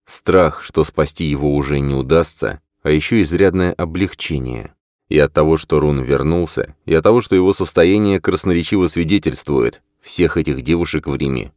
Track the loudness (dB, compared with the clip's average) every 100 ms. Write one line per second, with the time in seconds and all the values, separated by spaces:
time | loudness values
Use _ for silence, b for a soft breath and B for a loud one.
0 | -18 -6 2 4 2 -2 -4 -2 -2 -2
1 | -4 -4 -4 -2 0 0 0 -2 -2 -2
2 | 2 2 2 -4 -8 -8 _ _ 0 0
3 | 2 0 2 2 2 2 -2 -2 -6 -4
4 | -4 -6 -8 -6 -6 -10 -14 _ _ _
5 | _ 2 2 2 2 2 0 0 2 0
6 | -2 0 0 0 -2 -6 -8 -10 -2 2
7 | 4 2 2 2 4 2 0 2 4 4
8 | 2 0 0 -2 0 -2 0 0 0 0
9 | 0 0 0 -6 -2 0 0 -4 _ _
10 | -10 -2 0 0 -2 -4 -2 -2 -2 -4
11 | -6 -4 -4 -4 -8